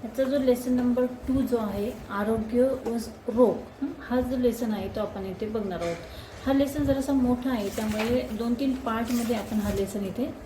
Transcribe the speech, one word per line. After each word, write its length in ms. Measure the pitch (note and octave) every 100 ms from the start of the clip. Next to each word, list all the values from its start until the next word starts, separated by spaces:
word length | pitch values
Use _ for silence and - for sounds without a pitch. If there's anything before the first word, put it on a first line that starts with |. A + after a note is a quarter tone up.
याचा 200 | A3+ -
जो 140 | C4 C#4+
लेसन 360 | C4 B3 B3+
नंबर 320 | B3+ B3 B3 B3
टू 360 | B3+ - C4
जो 160 | A3+ A#3+
आहे, 340 | G#3+ G3 G#3 - -
आरोग्य 540 | G3+ G#3 A3+ A3 A#3+
व 320 | C4 C4 A3 A#3 A3 - -
रोग, 280 | A3 A#3+ E3+ - -
हं, 60 | C#4 -
हा 200 | - B3
जो 160 | B3 B3+
लेसन 340 | B3 A3 A3+
आहे 160 | G#3 G3
तो 120 | A3
आपण 260 | G3+ G3+ F#3+
इथे 200 | F#3 G#3+
बघणार 340 | A3 G3 F3
आहोत. 140 | E3+ E3+ - - - - -
हा 80 |
लेसन 300 | C#4 C#4 D4+
जरासा 300 | C#4 C4+ C4+
मोठा 360 | C4+ B3 B3 C4
आहे, 200 | A#3+ G3+
त्यामुळे 580 | - G#3+ G#3+ A3+ B3 -
दोन 220 | G#3+ A#3
तीन 200 | A#3+ C4+
पार्टमध्ये 600 | B3+ A#3+ A3+ A#3 A#3+ A3+ A3+
आपण 220 | - G#3+
हा 160 | G3+
लेसन 320 | G3 G3 G#3+ G3
इथे 280 | F#3+ C#4+ -